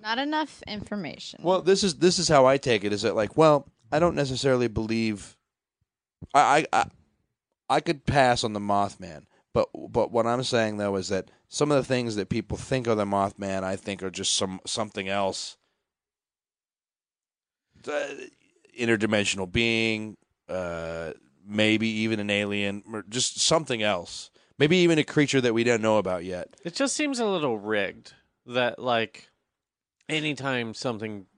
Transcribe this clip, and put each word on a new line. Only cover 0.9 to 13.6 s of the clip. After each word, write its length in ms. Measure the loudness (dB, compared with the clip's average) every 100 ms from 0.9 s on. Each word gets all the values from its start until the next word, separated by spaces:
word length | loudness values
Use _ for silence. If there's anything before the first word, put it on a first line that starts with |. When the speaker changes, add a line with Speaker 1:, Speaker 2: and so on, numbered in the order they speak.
| -8 -8 -12 -16 -4
Speaker 2:
Well, 200 | 0 2
this 200 | 4 4
is, 140 | 2 2
this 220 | 2 4
is 100 | 4
how 160 | 6
I 140 | 8 6
take 260 | 2 2
it, 80 | 2
is 80 | 0
that, 160 | 0 0
like, 180 | 0
well, 320 | 4 6 6 0 _ -4
I 80 | 2
don't 160 | 2
necessarily 540 | 2 -2 0 2 2 2
believe, 720 | 0 -2 0 0 -2 -8 -20 _ _ _ _ _ _ _ _ 0
I, 320 | 4 6 4 2
I, 60 | 0
I, 60 | 0 -6 _ _ _ _ _ _ -2
I 100 | 0
could 240 | 0 -4
pass 400 | 0 4 4 4
on 80 | 0
the 80 | -4
Mothman, 600 | 0 0 0 -4 -16 -16 -20 _ _
but, 160 | -2 -2
but 380 | -4 -4 -2 0
what 140 | 0 0
I'm 160 | 0
saying, 340 | 0 0 0 -2
though, 200 | -2 -2
is 120 | -2
that 220 | -4 -6 _ _
some 220 | -2 0
of 80 | 2
the 60 |
things 320 | 0 -2 -2 -4
that 120 | -4
people 300 | -4 -6 -8
think 280 | -4 -2 0
are 80 |
the 120 | 0 0
Mothman, 560 | 0 -2 -4 -6 -4